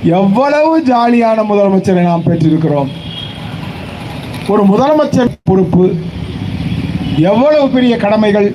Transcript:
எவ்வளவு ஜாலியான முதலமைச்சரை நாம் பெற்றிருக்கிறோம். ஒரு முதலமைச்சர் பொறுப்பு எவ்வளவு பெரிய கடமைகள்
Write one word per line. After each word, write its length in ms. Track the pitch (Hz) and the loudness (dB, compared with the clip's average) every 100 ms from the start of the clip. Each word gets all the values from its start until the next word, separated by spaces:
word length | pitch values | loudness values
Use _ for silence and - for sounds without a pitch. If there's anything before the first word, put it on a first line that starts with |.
எவ்வளவு 760 | 165 175 196 202 285 294 311 320 | 2 2 2 2 2 2 2 2
ஜாலியான 600 | 269 247 240 240 226 220 | 2 2 2 2 2 0
முதலமைச்சரை 580 | 214 208 196 190 196 180 | 0 2 2 2 2 2
நாம் 220 | 175 170 | 2 0
பெற்றிருக்கிறோம். 640 | 170 170 160 151 156 143 135 - - - - - - - - - - - - - - - - | 0 0 2 2 0 -2 -2 -6 -12 -12 -12 -12 -12 -12 -12 -12 -12 -12 -12 -12 -12 -10 -2
ஒரு 160 | 208 196 | 2 2
முதலமைச்சர் 680 | 202 269 302 285 277 240 - | 2 2 2 2 0 0 -2
பொறுப்பு 420 | - 190 185 175 185 170 - - - - - - - - - - - - | 0 0 2 2 2 0 -6 -10 -10 -8 -8 -6 -6 -4 -4 -6 -4 0
எவ்வளவு 480 | 170 208 285 302 277 | 2 4 4 2 2
பெரிய 280 | 254 247 226 | 2 2 0
கடமைகள் 500 | 202 214 214 202 202 | 0 2 2 2 0